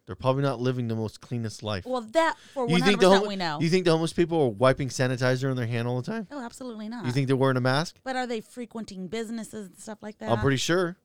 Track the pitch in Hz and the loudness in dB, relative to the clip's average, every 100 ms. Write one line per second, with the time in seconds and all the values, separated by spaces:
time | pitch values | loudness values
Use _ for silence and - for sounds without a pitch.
0 | - - 127 135 139 120 123 127 120 113 | -16 -4 -2 0 0 0 -2 -2 -2 -4
1 | 110 - - 123 110 - 107 101 247 254 | -6 -8 -10 -8 -6 -8 -6 -6 -4 -6
2 | 220 320 320 - - - 240 170 185 196 | -4 0 0 -2 -10 -6 0 2 4 6
3 | 190 196 208 196 170 147 165 185 175 160 | 8 8 4 -4 -4 -2 2 4 6 4
4 | 165 - 170 165 135 101 127 135 135 - | 2 0 2 4 2 4 4 4 0 0
5 | 127 127 127 127 135 127 113 120 120 127 | 0 2 2 2 0 -2 -2 -2 -2 -4
6 | 123 226 196 285 233 - 254 214 214 240 | -4 -6 -8 -10 -12 -12 -12 -10 -10 -8
7 | 123 123 131 135 135 127 127 135 170 - | -4 0 2 2 2 2 2 0 -2 -8
8 | - 254 247 233 214 - 240 233 214 190 | -8 -6 -4 -6 -10 -14 -12 -10 -10 -10
9 | 185 220 220 226 220 214 190 165 - 208 | -8 -8 -6 -8 -10 -12 -14 -16 -16 -16
10 | 208 214 110 117 135 131 - 170 175 185 | -16 -10 -6 -2 0 0 0 0 0 -4